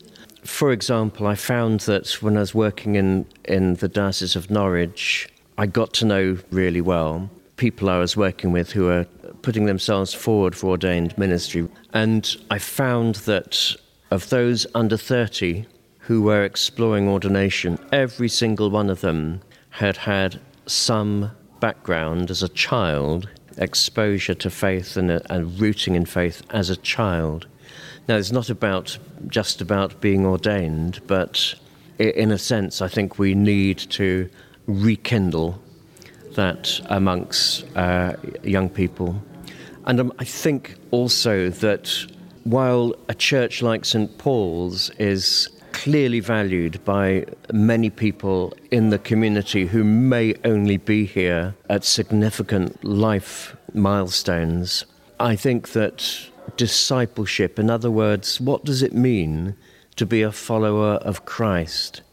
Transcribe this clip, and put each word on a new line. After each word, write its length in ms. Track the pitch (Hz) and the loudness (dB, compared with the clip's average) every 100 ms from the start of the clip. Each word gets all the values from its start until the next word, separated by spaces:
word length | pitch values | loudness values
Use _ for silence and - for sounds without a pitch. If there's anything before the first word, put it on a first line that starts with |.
| - - - - | -20 -20 -20 -20
For 300 | - - 143 | -10 -2 0
example, 560 | 117 - 117 107 - 104 | 0 0 0 0 -2 -2
I 80 | 104 | -2
found 440 | - 120 113 107 | -2 0 2 0
that 400 | - 98 - - | 2 0 -2 -4
when 160 | 107 104 | 0 2
I 40 | |
was 160 | 98 110 | 2 0
working 400 | 107 - 107 104 | 0 -2 -2 2
in, 300 | 95 95 - - | 2 0 -2 -10
in 300 | - 95 95 | -2 2 2
the 140 | 87 92 | 2 -2
Diocese 460 | 104 98 98 92 | 0 -2 -2 -4
of 160 | 90 92 | -4 -2
Norwich, 800 | 104 98 87 85 - - - - _ _ - | 0 2 0 -2 -4 -4 -4 -6 _ _ -4
I 80 | 104 | -2
got 260 | 117 110 | 0 0
to 100 | - | 0
know 340 | 110 98 95 92 - | 2 2 2 -2 -4
really 300 | 92 90 85 | 0 0 0
well 500 | 87 85 78 80 98 - _ - | 0 0 0 -4 -8 -14 _ -2
people 320 | 120 - 98 | -2 0 0
I 100 | 90 | 2
was 180 | 87 107 | 0 0
working 340 | 95 - 92 | 0 0 0
with 220 | 87 85 | 0 0
who 140 | 104 87 | 0 2
were 200 | 87 87 - - - | 2 -2 -8 -20 -10
putting 240 | - 110 104 | -4 0 0
themselves 480 | 95 - 98 92 | 0 0 -2 -2
forward 400 | - - 107 92 | -4 0 2 2
for 160 | 87 95 | 0 -2
ordained 460 | 90 92 87 85 104 | 0 2 2 0 0
ministry. 500 | 98 87 - 85 85 - - | 0 0 -2 -4 -4 -8 -6
And 440 | 110 110 110 - - - | 0 2 2 0 -6 -4
I 80 | 104 | -4
found 580 | - - 131 120 117 104 - | -4 -2 0 2 0 -2 0
that 500 | 98 - - - - _ _ - | -2 -2 -2 -2 -4 _ _ -4
of 180 | 98 - | -4 0
those 360 | 127 120 113 - | 2 2 0 -2
under 220 | 117 113 110 | 0 0 0
thirty 720 | - 127 110 - 90 87 110 _ _ _ | 0 0 0 -2 -2 -2 -6 _ _ _
who 240 | - 113 | 0 2
were 220 | 107 104 | 4 4
exploring 640 | 98 - - - 113 104 101 | 2 -2 -4 0 2 4 2
ordination, 720 | 98 98 98 98 - 90 85 - | 2 2 2 2 0 -2 -4 -2
every 360 | 139 131 113 117 | 0 0 0 -2
single 420 | - 113 107 104 | 0 0 2 2
one 200 | 107 101 | 2 0
of 100 | 92 | 0
them 400 | 95 80 78 90 - - _ | 0 0 -2 -6 -12 -20 _
had 260 | - 101 - | -4 -2 -2
had 440 | 107 98 95 85 - - - | -2 0 -2 -4 -20 -18 -6
some 640 | - - 110 104 104 104 - - - | -4 0 0 0 -2 -4 -8 -16 -4
background 720 | 113 - - 85 80 85 90 | -4 -4 -4 -2 -2 -2 -4
as 120 | 90 | -4
a 60 | 90 | -4
child, 800 | - - 123 87 73 71 82 101 - - - | -4 -2 0 0 0 0 -2 -6 -14 -14 -6
exposure 800 | 90 - - - 107 98 - | -2 2 2 2 0 0 -2
to 160 | 90 92 | -4 -4
faith 460 | - 98 92 87 95 | -2 0 0 -4 -2
and, 140 | 90 85 - | 0 0 -2
and 300 | 90 85 90 | -4 -4 0
rooting 340 | 107 101 92 | 0 0 0
in 100 | 87 | 0
faith 380 | 85 92 87 - - | 0 -2 -2 -4 -6
as 200 | 107 90 | -4 -2
a 60 | 90 | -4
child. 720 | - - 104 85 80 82 - - - - - - - | -4 -2 0 0 -2 -4 -10 -20 -20 -20 -20 -12 -2
Now, 80 | 110 | 0
it's 160 | 95 | 0
not 180 | 123 117 | -2 -2
about, 480 | 107 107 92 - - - - - | -2 0 -2 -4 -14 -16 -16 -4
just 320 | 110 101 - | -4 -2 -4
about 400 | 87 101 98 - | -2 0 0 0
being 260 | 104 98 95 | 2 4 2
ordained, 760 | 92 107 101 80 78 85 - - | 2 0 0 -2 -2 -4 -6 -2
but 480 | 95 - - - - - - - - | -2 0 -2 -4 -6 -18 -20 -10 0
i-, 20 | |
in 280 | 110 - 107 | 0 2 2
a 60 | 101 | 2
sense, 440 | - 113 95 - | 0 -2 -2 -4
I 60 | 92 | -4
think 300 | 110 98 - | -2 -2 0
we 160 | 98 | 2
need 440 | 98 104 101 98 90 - | 4 4 4 2 0 -4
to 380 | - 95 92 90 - - - - | -2 0 0 -4 -10 -20 -14 -4
rekindle 960 | 98 110 104 - 117 92 80 82 92 - - - - - - - | 0 2 2 0 0 2 0 -2 -4 -14 -20 -20 -20 -20 -20 -10
that 460 | - 95 - - - - | -2 -2 -2 -4 -6 -2
amongst, 800 | 101 98 90 - - - - - - | 0 2 0 -4 -2 -2 -2 -8 -2
uh, 400 | 90 90 90 - - - | 0 0 0 -4 -10 -10
young 260 | - 98 92 | -2 0 0
people. 540 | 98 90 - 87 98 - - - - - - | 0 -2 -2 -4 -6 -10 -18 -18 -18 -20 -10
And, 160 | - 127 | 0 0
um, 120 | 123 - | 0 -4
I 60 | |
think 520 | 127 - 165 135 - - - | -10 -2 0 0 -4 -16 -2
also 600 | 123 123 - 120 98 90 | 0 2 2 2 2 0
that 380 | 90 107 101 - - - - - - | 0 0 0 -2 -6 -6 -14 -20 -8
while 520 | 117 127 127 123 120 - - | 0 2 4 4 2 -2 -6
a 60 | |
church 480 | 117 - 139 120 - | -2 0 2 0 0
like 220 | 120 110 | 0 0
Saint 340 | - 113 104 - | 0 0 0 -2
Paul's 720 | 143 123 92 85 90 92 - - | 0 2 0 -2 -4 -4 -6 -2
is 500 | 104 95 95 - - - - | 0 0 0 0 -2 -6 -14
clearly 480 | - 143 147 131 117 | -6 2 4 4 0
valued 640 | 98 110 101 90 82 90 | 0 0 2 0 0 -4
by 400 | - 101 95 95 - - - | -2 2 2 2 -2 -10 -2
many 360 | 110 110 117 110 | 2 4 4 2
people 640 | - 107 98 98 92 90 - - | 0 -2 -2 -2 -2 -2 -6 -2
in 200 | 123 110 | 2 4
the 80 | 101 | 2
community 680 | - 110 110 104 - 104 87 | 2 2 4 2 0 0 0
who 160 | 113 | 2
may 500 | 107 110 131 120 113 - | 4 4 4 4 2 0
only 320 | 120 107 101 98 | 2 2 4 2
be 300 | - 107 98 | 2 0 0
here 480 | 95 90 85 90 98 - | 0 0 0 -2 -6 -4
at 120 | 101 | -2
significant 1000 | - - 98 107 107 - - 101 87 - | 0 -2 2 2 2 0 -2 0 0 -4
life 720 | 101 101 110 101 - - - - - | -2 2 2 2 -2 -12 -16 -18 -6
milestones, 1120 | 104 98 101 92 - - 85 82 85 90 - - _ - - | 0 2 2 0 -2 0 0 0 -2 -2 -6 -8 _ -14 -2
I 140 | 120 107 | 0 2
think 340 | 135 120 - | 2 0 -2
that 560 | 113 104 - - - - - - - | -2 -2 -2 -8 -8 -12 -20 -12 -4
discipleship, 1040 | 117 - - 131 113 - 101 - 92 - | 0 0 0 0 0 -2 -4 0 0 2
in 120 | 107 | 0
other 200 | 117 120 | 2 0
words, 480 | 110 107 101 - - | 2 2 2 -2 -4
what 240 | 127 143 | -2 -2
does 180 | 147 131 | 0 0
it 100 | 135 | 0
mean 600 | 120 127 107 80 78 92 95 - - _ - | 2 2 2 0 -2 -4 -8 -16 -20 _ -4
to 80 | |
be 160 | 104 113 | 0 2
a 100 | 107 | 0
follower 640 | 104 - 110 107 107 107 104 | -2 -2 0 2 2 2 0
of 280 | - - | -2 -6
Christ, 800 | - - 110 90 80 - - - - | -6 -2 0 0 -2 -4 -6 -10 -20